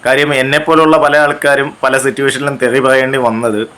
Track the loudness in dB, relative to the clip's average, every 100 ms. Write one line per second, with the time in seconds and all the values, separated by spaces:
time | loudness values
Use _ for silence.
0 | 0 0 0 0 0 -2 2 2 4 2
1 | 2 2 0 0 0 0 -2 -4 -2 0
2 | -2 -2 -4 -2 -6 -2 0 0 2 2
3 | 0 -2 -2 -2 -4 -4 -6